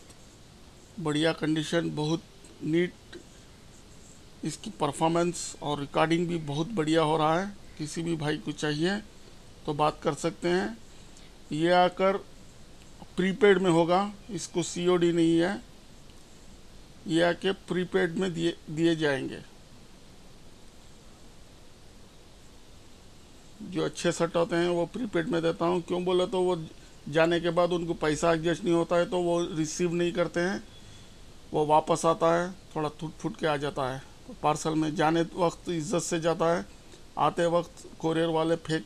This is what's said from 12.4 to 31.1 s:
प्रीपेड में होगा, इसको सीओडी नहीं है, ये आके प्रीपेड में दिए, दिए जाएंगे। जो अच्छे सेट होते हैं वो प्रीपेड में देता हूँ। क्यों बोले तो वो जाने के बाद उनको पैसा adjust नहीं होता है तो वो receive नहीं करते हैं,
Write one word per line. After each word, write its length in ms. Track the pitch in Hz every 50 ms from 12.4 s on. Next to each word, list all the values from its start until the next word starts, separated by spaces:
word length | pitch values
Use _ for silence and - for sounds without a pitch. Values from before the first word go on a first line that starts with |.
| - - - - - - - - - - - - - - -
प्रीपेड 420 | - 180 190 180 - 208 202 196 185
में 120 | 190 185
होगा, 420 | 160 165 170 160 175 190 202 208 208 - - -
इसको 320 | 214 160 - - - 175 160
सीओडी 480 | - - 180 175 175 180 175 170 170 165
नहीं 260 | 170 165 165 165 165
है, 240 | 170 185 202 226 - - - - - - - - - - - - - - - - - - - - - - - - - - - - -
ये 160 | 160 156 165 170
आके 300 | 175 170 - - 185 196 - - -
प्रीपेड 500 | 175 180 180 175 - 190 185 170 165 -
में 140 | 190 190 160
दिए, 200 | 165 165 170 - - - -
दिए 240 | 156 151 165 170 165
जाएंगे। 440 | 156 156 147 139 131 135 131 113 78 - - - - - - - - - - - - - - - - - - - - - - - - - - - - - - - - - - - - - - - - - - - - - - - - - - - - - - - - - - - - - - - - - - - - - - - - - - - - - - - - - - - - 214
जो 220 | 185 180 160 156
अच्छे 280 | 151 - - - 170 165
सेट 240 | - 170 170 -
होते 200 | 170 170 165 170
हैं 120 | 170 175 175
वो 160 | 175 170 170
प्रीपेड 420 | 170 - 214 254 208 - 170 160 156
में 120 | 170 165 160
देता 240 | 165 165 - 170
हूँ। 140 | 170 180 180 170
क्यों 220 | - 180 180 180
बोले 220 | 185 185 180 180
तो 160 | - 190 185 180
वो 140 | 180 180 165 156 - - - - - - - - -
जाने 320 | 143 160 160 170 170 170
के 100 | 165 175
बाद 220 | 165 175 175 170 180
उनको 220 | 175 170 160 170
पैसा 360 | - 165 151 151 147 - 170 165
adjust 320 | 165 156 175 160 151 202
नहीं 100 | 175 170
होता 220 | 170 165 - 175
है 140 | 175 175 -
तो 120 | 180 180 175
वो 180 | 170 170 170 175
receive 480 | 185 196 156 160 156 - - 175 175 165
नहीं 180 | 175 175 175 165
करते 280 | 175 170 170 - 175
हैं, 220 | 175 185 202 - - - - - - - - - - -